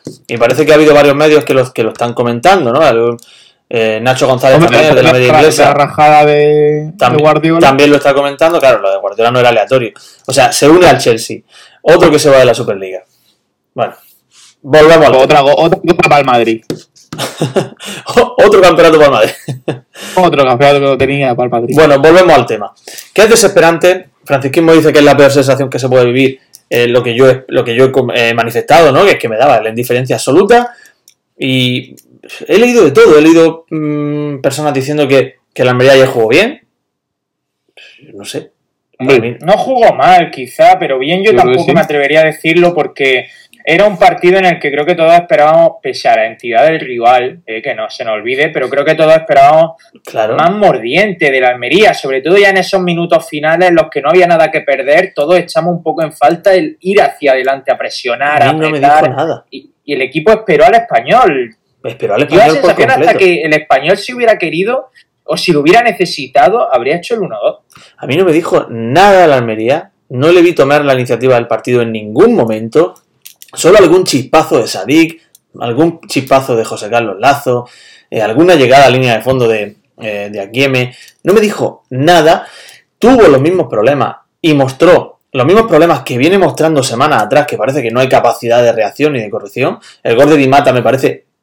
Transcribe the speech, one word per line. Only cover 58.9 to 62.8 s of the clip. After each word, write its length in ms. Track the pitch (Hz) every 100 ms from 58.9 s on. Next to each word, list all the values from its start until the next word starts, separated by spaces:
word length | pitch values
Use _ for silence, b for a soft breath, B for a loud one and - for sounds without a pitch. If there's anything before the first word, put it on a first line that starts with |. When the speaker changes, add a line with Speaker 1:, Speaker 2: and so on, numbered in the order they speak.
| 151
Speaker 1:
dijo 120 | 156 127
nada. 280 | 160 120 _
Speaker 3:
y, 200 | 135 - _
y 80 | -
el 100 | 139
equipo 300 | 131 160 160
esperó 320 | 220 - 151
al 100 | 170
Español. 800 | 226 226 - 123 220 233 139 120 _ _ _
Speaker 1:
Esperó 300 | 123 117 113
al 120 | 104 143
Speaker 3:
Dio 100 | 165
la 80 | 233
Speaker 1:
Español 140 | 160
por 80 | 185
Speaker 3:
sensación 200 | -